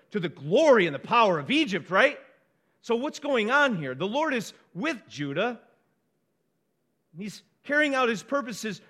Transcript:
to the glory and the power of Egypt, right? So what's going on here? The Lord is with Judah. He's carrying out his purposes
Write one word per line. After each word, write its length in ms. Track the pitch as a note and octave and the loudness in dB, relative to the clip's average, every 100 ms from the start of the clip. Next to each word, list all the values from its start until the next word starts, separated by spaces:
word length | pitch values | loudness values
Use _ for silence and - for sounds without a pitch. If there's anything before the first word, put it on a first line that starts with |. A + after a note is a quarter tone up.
| _ | _
to 100 | G#3 | -6
the 80 | E3+ | -6
glory 580 | - C#3 G#3 D#4+ A#3+ E3+ | -8 -2 2 6 6 4
and 80 | C#3 | -2
the 40 | |
power 400 | - A#3 A3 E3+ | 0 4 4 2
of 120 | C#3 | 0
Egypt, 400 | D4 D4+ F#3 C#3 | 0 0 -2 -2
right? 280 | F#3+ C4 - - _ _ _ _ _ | 2 2 2 -14 _ _ _ _ _
So 140 | - A#3 | -4 -2
what's 220 | C#4 D#4 | -4 -6
going 320 | C#4+ B3+ G#3 | -2 0 2
on 260 | C4+ C#4+ G3 | 2 2 0
here? 180 | C#3 C3 | -4 -6
The 120 | F#3 | -4
Lord 280 | B3 D#4 B3+ | -2 0 -2
is 180 | D#3+ - _ F3 | -4 -12 _ -6
with 240 | C#4 C4 - | -6 -6 -10
Judah. 520 | - C#3+ C#3 A#3 A#3 _ _ _ _ _ _ _ _ _ _ _ _ _ _ _ D#3 | -10 -6 -2 -4 -4 _ _ _ _ _ _ _ _ _ _ _ _ _ _ _ -14
He's 260 | G#3 - _ _ - | -12 -14 _ _ -4
carrying 300 | D4 D4+ C4+ | 0 2 2
out 140 | B3 | 0
his 140 | A3 | 0
purposes 580 | - C#4 B3 G#3 G#3+ F#3+ - | -2 -4 -4 -8 -8 -10 -14